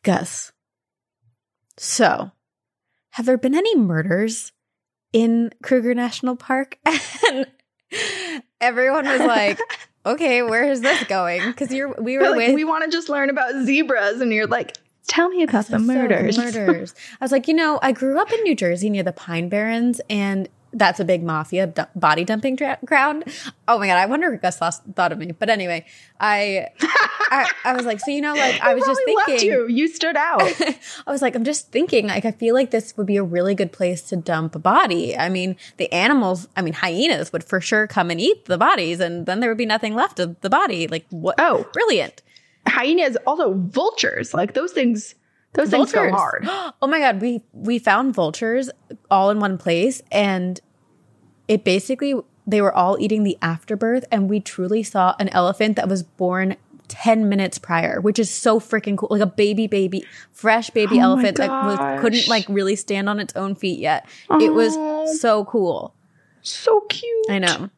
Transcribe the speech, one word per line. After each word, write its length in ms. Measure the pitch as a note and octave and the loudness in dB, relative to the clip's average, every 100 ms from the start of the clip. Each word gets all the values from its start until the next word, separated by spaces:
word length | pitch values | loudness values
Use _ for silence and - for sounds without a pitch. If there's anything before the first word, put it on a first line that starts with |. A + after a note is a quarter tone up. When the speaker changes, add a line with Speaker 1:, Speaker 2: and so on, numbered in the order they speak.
Speaker 1:
"Gus, 500 | A3 F3 E3+ - - _ _ _ _ _ _ _ _ _ _ _ _ _ | 0 -2 -4 -12 -16 _ _ _ _ _ _ _ _ _ _ _ _ _
so 540 | - - G#3 - G3 _ _ _ _ _ _ _ _ | -6 2 4 2 -4 _ _ _ _ _ _ _ _
have 160 | - A#3+ | -4 0
there 120 | B3+ | 2
been 160 | B3+ D4+ | 2 2
any 200 | G#4+ F#4 | 4 4
murders 760 | G3+ D#3+ F3+ F3+ A3 A3+ - _ _ _ _ _ _ | 2 0 0 0 0 -4 -12 _ _ _ _ _ _
in 400 | A3+ A#3 A#3 A#3 - | 2 4 2 0 -6
Kruger 320 | - B3+ A#3+ | 2 2 2
National 420 | B3 A#3+ - B3+ B3 | 0 -2 -4 -4 -4
Park?" 420 | - C4 C4+ - | -4 -4 -4 -2
<laughs> 40 | D#4 D#4+ - - A#4+ | 0 0 -4 0 0
And 140 | C4+ C4 _ _ _ _ G#4+ G#4+ F#4+ F4+ D4+ - _ | 2 -2 _ _ _ _ -8 -6 -6 -8 -10 -14 _
everyone 460 | A#3+ A#3+ C4 D4+ C#4+ | 0 2 2 2 2
was 140 | C4 | 2
like, 380 | C4+ A3+ G#3 G3+ A4+ - | 4 4 2 0 -6 -10
Speaker 2:
<laughs> 240 | - _ - | -16 _ -4
Speaker 1:
"Okay, 360 | D4 D#4+ B3 | 0 2 2
where 260 | A#3+ A3+ C#4+ | 2 2 2
is 100 | C4+ | 2
this 240 | B3+ D#4+ | 0 0
going?" 480 | A3+ F#3+ F3 F3 G#3 | 0 -2 0 -2 -4
'Cause 180 | A#3+ B3+ | -4 -4
you're, 220 | C4 C#4 - | -4 -6 -6
we 160 | A3+ C4+ | -4 0
were 80 | |
Speaker 2:
They're 60 | - | 2
like, 140 | A#3+ A#3 | 2 2
Speaker 1:
with 60 | |
Speaker 2:
"We 100 | C#4 | 2
wanna 240 | D#4 D#4+ D#4+ | 0 -2 -2
just 200 | E4 E4 | -4 -2
learn 220 | C#4+ C#4 | -2 0
about 340 | C#4 B3+ C4+ | 0 -2 -2
zebras." 560 | B3+ C#4 D#4+ A#3+ G3+ A#3 | 0 0 2 0 0 0
And 120 | B3 | 0
you're 140 | G#3+ G#3 | 0 0
like, 300 | A#3+ - - _ _ - | -2 -4 -14 _ _ -4
tell 220 | - F4 | 0 2
me 120 | F4+ | 2
Speaker 1:
I 40 | |
Speaker 2:
about 100 | D#4+ G#3+ | 2 2
Speaker 1:
was 80 | G#3+ | 0
Speaker 2:
the 100 | A3+ | 0
Speaker 1:
like, 80 | A3+ | 2
"So, 60 | |
the 60 | C4 A#3 | 2 2
Speaker 2:
murders." 300 | G3 G#3+ A3+ | 2 2 0
<laughs> 0 | |
Speaker 1:
murders. 560 | A#3+ A3 F#3+ E3+ - - - - | -2 0 0 0 -4 -16 -20 -8
I 40 | |
was 80 | C4 | 0
like, 140 | C4+ B3+ | 0 2
"You 60 | |
know, 240 | D#4+ D#4 D4+ | 2 2 2
I 100 | C4+ | 0
grew 260 | B3 C4 C#4+ | 0 0 0
up 140 | G#4+ | 0
in 80 | A4+ | 0
New 120 | G#4 | 0
Jersey 340 | C4 F3 F3 G#3 | 0 0 0 -2
near 120 | G3+ | -2
the 100 | F3+ | -4
Pine 360 | F3 - E3+ F3 | -6 -8 -6 -2
Barrens, 520 | G3+ G#3+ A3+ A#3+ A#3 - | -2 -2 0 0 -2 -4
and 400 | G#3 G3 G3 F#3 _ _ A#3 | -2 -2 -2 -6 _ _ 0
that's 220 | G3 F3+ | 0 2
a 60 | |
big 180 | F3+ F3+ | 0 0
mafia 460 | E3+ D#3 D#3 F3+ F#3 | 0 -4 -2 -2 -2
du-, 180 | - - | -4 -6
body 300 | F3+ D#3+ D#3 | 0 2 2
dumping 320 | F3+ A3 C4+ C4 | 0 -2 -2 -2
dra-, 220 | C#4+ - | -4 -4
ground." 400 | B3 D4 C#4 D4+ D#4+ - C4 - - | 0 2 2 -2 -8 -14 -16 -8 0
Oh 100 | A#3 | 2
my 80 | G3 | 4
God, 120 | F3+ | 2
I 80 | G3 | 2
wonder 260 | D4 F4 | 0 -2
if 80 | A3+ | -2
Gus 160 | F3+ - | -4 -2
thought, 160 | E3+ - - G3 | -4 -4 -10 -2
thought 160 | F3 | -2
of 60 | F#3 | -2
me. 140 | E3+ | -8
But 180 | E3 G#3+ | -4 0
anyway, 340 | G#3+ F3+ E3 - - - _ | 0 0 -6 -8 -20 -20 _
I, 480 | G#3 G#3 G#3 F#3+ - | 0 2 0 -2 -4
Speaker 2:
<laughs> 60 | - | -4
Speaker 1:
I, 720 | D#4 C#5 G#4+ - G#4 C#4 B3 - | 0 2 0 0 0 2 0 -2
I 100 | B3+ | -2
was 100 | B3+ | -2
like, 160 | A#3+ G#3 | -4 -4
"So, 100 | - | -4
you 100 | C#4+ | -4
know, 100 | D4 | -4
like, 260 | D4 C4+ - | 0 0 2
I 80 | - | 2
Speaker 2:
He 40 | B4+ | 2
Speaker 1:
was 80 | C5+ | 2
just 120 | C5+ | 0
Speaker 2:
probably 100 | B4+ | 2
loved 120 | G#4+ G4+ | 2 2
Speaker 1:
thinking." 220 | B3+ G#4 | 2 2
Speaker 2:
you. 180 | C4+ A#3 | 0 0
You 200 | A#3+ D#4+ | 0 0
stood 280 | - E4 D4+ | 0 -2 0
out. 240 | D#4+ C4+ | 0 2
Speaker 1:
<laughs> 680 | F#3 E3+ D#4 B3+ - - - | 0 0 -4 -4 -14 -14 -6
I 60 | |
was 80 | C#4 | -2
like, 140 | B3+ B3 | -2 0
"I'm 80 | |
just 260 | A#3 D4 - | -2 -4 -4
thinking, 360 | B3+ F4 A#3+ G#3 | -2 2 2 2
like, 160 | G3+ | -2
I 60 | A3+ | -4
feel 220 | A3 A3+ | -2 0
like 160 | B3 C4+ | 2 2
this 260 | A3+ A3 - | -2 -4 -6
would 100 | G3+ | -2
be 120 | G3+ | 0
a 40 | |
really 320 | F#3 F3 F#3 | 0 0 0
good 180 | G3 F#3 | 0 -4
place 280 | - F3+ F3 - | -2 -4 -4 -6
to 80 | F3+ | -6
dump 380 | E3 D#3+ D#3+ | -2 -2 -4
a 40 | E3 | -2
body. 560 | F#3 B3+ D4+ E3+ A#2+ - | 2 4 4 0 -2 -2
I 120 | E3 | -2
mean, 280 | F#3 F#3 F3+ - - | -2 -4 -8 -14 -8
the 160 | - | -4
animals, 560 | F3 G#3+ C#4+ G3 F3+ F#3 - | 0 2 2 2 -2 -6 -6
I 60 | |
mean, 100 | E3+ | -4
hyenas 560 | D#3 F#3 F3 D#4 F3+ D#3 | -4 -4 0 0 0 -4
would 140 | E3+ | -8
for 160 | - F#3 | -4 -4
sure 260 | - G#3+ G#3+ | 0 0 0
come 240 | - E3+ | 0 -2
and 80 | E3 | 0
eat 260 | B3+ A4 - | 0 0 -2
the 100 | F3 | 0
bodies, 440 | C4+ F#4 E3 E3+ | 2 2 0 -2
and 260 | F3 F3 E3 | -4 -4 -4
then 140 | G3 | -2
there 100 | A#3+ | -2
would 80 | A3+ | -2
be 80 | A3+ | -2
nothing 280 | A3 A3 | -2 -2
left 240 | A3 F#4+ - | -2 -2 -2
of 220 | F3 E3+ | -6 -4
the 80 | G3 | 0
body. 380 | C4+ F#4+ F3+ D#3+ | 2 2 -2 -4
Like, 160 | D#3+ _ | -6 _
what? 240 | E3+ E3+ - | -6 -2 2
Speaker 2:
Oh. 300 | E4 A3 - | 2 2 -2
Speaker 1:
Brilliant." 480 | D#4+ A4+ G3+ A#2+ - _ _ _ _ - | -2 2 2 -2 -10 _ _ _ _ -2
Speaker 2:
Hyenas, 500 | - B3+ F4 D4+ A3+ - | 0 2 2 2 0 -2
also 280 | D4+ C4 | 0 0
vultures. 800 | F#3+ F3+ B3+ F#4+ A4 - - - | 0 -2 -2 -2 -2 -4 -4 -4
Like, 200 | - A3 | -2 -2
those 180 | - F4 | -2 -4
things, 420 | D#4 B3 G#3+ - _ _ _ _ | 0 0 0 -6 _ _ _ _
those 160 | - G#3 | -2 2
things 220 | A3+ C#4 | 2 2
go 160 | G#3+ - | 2 2
Speaker 1:
Vultures. 380 | - F3+ - D#4+ | 2 0 -2 -6
Speaker 2:
hard. 240 | G4 E4+ - | -6 -8 -4
Speaker 1:
<gasps> 60 | |
Oh 40 | C4+ | -2
my 120 | D#4 | 2
God. 220 | C#4 G3 | 2 2
We, 220 | A#3 A#3 _ | -2 -4 _
we 260 | - G#3 A#3+ | -10 -4 0
found 360 | A3 G3+ C4+ | 2 2 2
vultures 560 | G#3 D#3+ D#3+ A3+ A#3+ C4 - _ G3+ _ | 0 -2 -2 -2 -2 -4 -12 _ -20 _
all 200 | G3 G3 | 4 4
in 100 | G#3 | 2
one 160 | G3+ F#3+ | 0 -2
place. 440 | F3 E3+ A3+ C4 _ | 0 2 0 -2 _
And 480 | G3 G3+ F#3+ F3+ F3+ _ _ _ _ _ _ _ _ - | 0 2 0 -4 -6 _ _ _ _ _ _ _ _ 0
it 160 | G#3+ | 0
basically, 500 | - F#3 - B3+ C#4+ B3+ - _ - | 2 0 0 -4 -2 -2 -6 _ -2
they 140 | G#3 | 2
were 120 | G3 | 4
all 240 | - F3+ G3+ | 4 2 2
eating 220 | G#3 G#3+ | 0 2
the 140 | G3+ - | 0 0
afterbirth. 600 | E3 E3 - G#3 A3+ B3 - | -4 -4 -6 -4 0 -2 0
And 180 | G#3+ G3 | 0 0
we 120 | G#3 | -2
truly 420 | - - F3+ G#3+ | -4 -6 -2 -2
saw 320 | G#3 G3+ F3+ - | 0 2 2 2
an 100 | G3 | 0
elephant 460 | F3+ F3 G3 A3 G#3 | 2 2 2 0 0
that 120 | F#3 | 0
was 140 | F#3+ | -2
born 540 | E3 _ F3+ F3+ F#3+ G3+ _ - _ | -4 _ -2 0 -2 -4 _ -20 _
ten 420 | - A#3 A3 G#3 | -2 2 4 2
minutes 280 | G3+ F#3+ - | 2 0 -6
prior, 400 | - E3+ - - | -4 -2 0 0
which 180 | G3 G#3+ | 0 2
is 100 | G#3+ | -2
so 320 | - A#3+ A3 | 0 2 2
freaking 380 | G#3+ A3 G#3 G3 | 0 -4 -2 -4
cool. 100 | G#3 | -2
Like 120 | G#3 | 0
a 40 | G3+ | 0
baby, 400 | - G#3 G#3+ A3 | 2 2 2 0
baby, 380 | G3+ F#3 F#3+ - - - | 0 -2 -4 -10 -20 -20
fresh 360 | - A3+ A3 A3 | -4 0 2 0
baby 260 | A3+ G#3 B3 | 0 2 4
Speaker 2:
Oh 20 | |
my 40 | |
Speaker 1:
elephant 320 | B3 - G3+ - | 6 4 2 2
that 100 | - | -2
was, 500 | C4+ - - C#4 C#3 | 0 -2 0 -2 0
couldn't, 180 | A3+ A#3 | 0 0
Speaker 2:
gosh. 80 | A3+ | 2
Speaker 1:
like, 180 | A3+ F#3+ | 0 0
really 280 | G3+ F#3+ G3+ | -2 0 -2
stand 320 | - G3 G3+ | -2 -4 -2
on 100 | G#3 | -4
its 140 | G3 - | -6 -6
own 180 | G3 | -6
feet 240 | G3 G3 E3+ | -4 -4 -2
yet. 280 | D3+ D#3 - - - | -2 -2 -4 -20 2
It 200 | G#3 D#4+ | 4 6
was 220 | D#4 A3+ D#4 | 4 2 0
Speaker 2:
Oh. 300 | D#4 D4+ D#4 D#4 | -4 -4 -4 0
Speaker 1:
so 280 | A#3 G#3+ G3+ | 2 0 0
cool. 480 | A#3 F3+ B2+ - _ _ _ _ _ | 0 0 -2 -8 _ _ _ _ _
Speaker 2:
So 380 | - - - G#4+ G#4 | -12 -2 2 2 2
cute. 400 | - A#4+ A4+ G#4+ | -8 -2 -2 0
Speaker 1:
I 80 | G3 | 2
know. 320 | F3 D#3 G3 | 0 0 -6